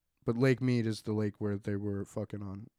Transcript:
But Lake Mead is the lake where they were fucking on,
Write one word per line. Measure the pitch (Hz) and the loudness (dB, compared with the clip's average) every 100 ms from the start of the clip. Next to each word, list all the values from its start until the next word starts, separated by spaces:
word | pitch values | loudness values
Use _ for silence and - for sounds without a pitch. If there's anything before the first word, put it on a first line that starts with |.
| _ _ - | _ _ -4
But | 117 | 2
Lake | 135 123 | 4 4
Mead | 127 123 110 | 4 2 2
is | 107 | -2
the | - | -2
lake | 107 107 - | 0 0 -2
where | 107 98 | -2 -2
they | 104 101 | -2 -2
were | 104 98 | -2 -4
fucking | 98 110 101 101 | -6 -6 -6 -6
on, | 101 98 110 | -8 -10 -14